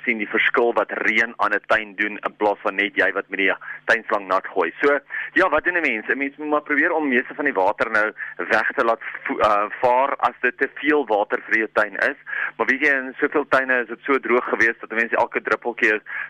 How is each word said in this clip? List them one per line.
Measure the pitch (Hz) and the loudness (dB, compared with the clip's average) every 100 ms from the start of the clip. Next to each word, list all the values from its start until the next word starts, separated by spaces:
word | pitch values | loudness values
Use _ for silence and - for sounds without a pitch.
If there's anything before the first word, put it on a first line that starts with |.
sien | - 113 | -2 -4
die | 104 | -2
verskil | 113 - - 120 | -2 0 2 2
wat | 113 101 | 2 -2
reën | 101 - 110 117 117 | -2 -2 0 -2 0
aan | 101 | 0
'n | 101 - | 0 0
tuin | 110 107 98 | -2 -2 -4
doen | 104 104 | -4 -4
in | - - | -8 -2
plaas | 107 101 | 0 0
van | 104 98 | -4 -2
net | 101 98 | -2 0
jy | 95 | 0
wat | 95 - | -2 -6
met | 95 | -2
die | 95 90 - - - | 0 -2 -6 -10 0
tuinslang | 113 107 107 95 | 0 0 -2 0
nat | 95 - | -2 -2
gooi. | - 82 - | -2 -2 0
So, | 139 143 - - - | 2 2 -2 -10 -4
ja, | - 185 | 0 2
wat | 151 | 2
doen | 165 180 | 0 0
'n | |
mens? | 156 110 107 | 0 -2 -2
'n | 127 | -2
Mens | 139 139 | -4 -6
moet | 151 | -2
maar | 151 | -2
probeer | 147 151 165 | 0 0 2
om | 160 147 | 2 2
meeste | 123 135 139 | 0 0 -4
van | 147 | -2
die | |
water | 110 92 107 117 | 2 2 2 0
nou | 110 107 - - - | 0 0 -2 -10 -8
weg | 87 110 117 - | 0 0 0 0
te | |
laat | 117 113 - - | 0 0 -2 -10
vo-, | - 135 | -6 2
uh, | 107 104 104 - | 2 2 0 0
vaar | 127 123 135 - | 2 4 2 2
as | 120 120 | -2 0
dit | 123 - | -4 -2
te | 135 - | -4 -4
veel | 143 151 120 | 0 2 4
water | 107 107 117 - | 2 2 -2 -2
vir | 110 | -2
jou | 110 | 0
tuin | - 104 98 | 0 0 0
is. | 120 143 - - - - | -2 -2 -8 -6 -6 -4
Maar | 110 | -2
weet | 131 | 2
jy, | 147 | 2
in | 139 131 123 | 0 -2 -2
soveel | 147 156 139 | 0 0 2
tuine | 135 131 127 | 2 2 0
is | 113 | 0
dit | 117 | -6
so | - 135 | 0 0
droog | 113 123 117 | 2 0 2
geweest | 123 113 117 | 0 0 0
dat | - | -6
'n | 110 | -4
mens | 117 | 0
elke | 120 120 127 | 0 0 -2
druppeltjie | 113 110 120 110 113 | -2 -4 -4 -2 0
is | 107 - - - | 0 -4 -10 -6